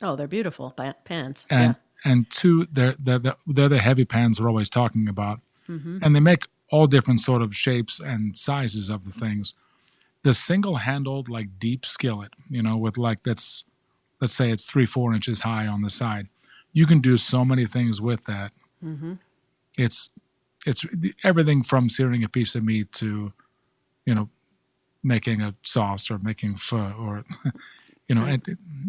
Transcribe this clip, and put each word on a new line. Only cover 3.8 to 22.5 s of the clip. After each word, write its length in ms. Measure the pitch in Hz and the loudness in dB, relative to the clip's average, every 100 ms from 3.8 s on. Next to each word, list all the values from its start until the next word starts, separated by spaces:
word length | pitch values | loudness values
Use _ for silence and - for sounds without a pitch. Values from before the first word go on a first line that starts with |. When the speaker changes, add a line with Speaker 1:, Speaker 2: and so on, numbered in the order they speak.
| 107 131 123 | 4 4 2
Speaker 2:
pans 340 | 113 117 104 | 2 2 2
we're 80 | 117 | 0
always 200 | 110 101 | 0 0
talking 380 | 123 117 113 107 | 0 0 0 -2
about. 320 | 98 101 107 _ _ - | -2 -6 -8 _ _ -14
Speaker 1:
Mm-hmm. 320 | 165 156 185 | -12 -10 -2
Speaker 2:
And 120 | 160 147 | 4 6
they 40 | |
make 240 | 160 175 - _ _ | 6 4 0 _ _
all 160 | 151 151 | 4 6
different 340 | 135 131 120 | 6 4 2
sort 200 | - 123 | 4 2
of 140 | 113 101 | 0 -2
shapes 440 | 131 123 113 - | -2 0 -2 -6
and 380 | 143 113 107 92 | -6 -4 -4 -2
sizes 520 | - 139 123 107 98 | -2 0 -2 -2 -4
of 160 | 107 95 | -8 -10
the 60 | |
things. 440 | - 113 104 101 - _ _ _ _ _ _ | -8 -6 -4 -6 -10 _ _ _ _ _ _
The 120 | 139 | 2
single-handled, 960 | 120 - 185 202 139 113 139 135 135 120 | 4 4 2 0 -2 -4 -4 -4 -6 -8
like, 300 | 117 104 95 | -8 -10 -6
deep 260 | 113 127 - | -4 -4 -6
skillet, 480 | - 131 107 101 - - | -4 -4 -4 -10 -20 -10
you 120 | 123 | -4
know, 160 | 110 110 | -2 -2
with, 200 | 110 123 | -2 -2
like, 260 | 117 107 | -2 -2
that's, 400 | 123 110 - - - _ _ _ _ _ | -4 -2 -2 -2 -8 _ _ _ _ _
let's 120 | 127 | 0
say 180 | - 123 | 2 2
it's 140 | 110 - | 0 0
three, 200 | 139 120 | 2 2
four 280 | 131 120 | 0 -2
inches 280 | 110 - 110 | -2 -2 -4
high 240 | 113 113 107 | -2 -4 -2
on 140 | 104 | -2
the 80 | 104 | -2
side. 380 | - 117 104 98 _ - - _ | -2 -2 -6 -10 _ -20 -20 _
You 120 | 156 160 | 2 6
can 140 | 160 | 6
do 180 | 127 120 | 6 4
so 260 | - 127 | 4 4
many 220 | 127 127 113 | 2 2 0
things 340 | 123 120 101 | 0 0 0
with 240 | 117 113 - | -2 -4 -6
that. 260 | 101 98 - _ _ | -8 -10 -14 _ _
Speaker 1:
Mm-hmm. 300 | 160 151 165 185 _ _ _ _ _ - | -12 -10 -10 -12 _ _ _ _ _ -4
Speaker 2:
It's, 340 | 117 - - - _ _ _ _ 151 | 0 0 -2 -10 _ _ _ _ -6
it's 200 | - 160 185 185 - | -4 -4 -4 -6 -2
everything 400 | 196 165 151 143 | 0 2 4 2
from 260 | 120 131 123 | 2 2 2
searing 340 | - 131 120 | 2 0 0
a 60 | 110 | -2
piece 240 | 123 113 | -2 -2